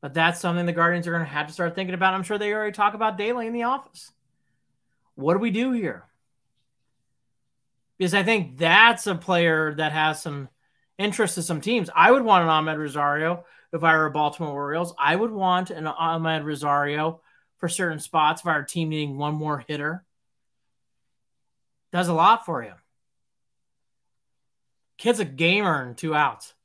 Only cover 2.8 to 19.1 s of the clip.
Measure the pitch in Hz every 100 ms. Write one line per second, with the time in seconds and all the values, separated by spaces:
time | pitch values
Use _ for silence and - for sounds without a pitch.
2.8 | 208 208 220 190 208 247 226 240 233 269
3.8 | - - - _ _ _ _ _ _ _
4.8 | _ _ _ - 143 185 233 208 254 247
5.8 | 180 95 - _ _ _ _ _ _ _
6.8 | _ _ _ _ _ _ _ _ _ _
7.8 | _ _ 185 196 185 220 151 127 165 185
8.8 | 226 233 - 175 - 175 170 160 156 147
9.8 | 156 156 156 151 165 143 135 _ _ _
10.8 | _ - 202 202 202 180 165 160 196 240
11.8 | 170 - 175 269 226 190 170 156 156 156
12.8 | 151 143 147 147 160 170 - _ _ 165
13.8 | 160 160 156 147 151 - 156 143 143 156
14.8 | 170 - 143 175 226 214 185 180 185 165
15.8 | 156 - 165 165 160 160 151 147 147 143
16.8 | 143 147 156 165 _ _ _ _ 170 165
17.8 | 180 156 - 160 151 165 175 151 143 175
18.8 | 160 156 147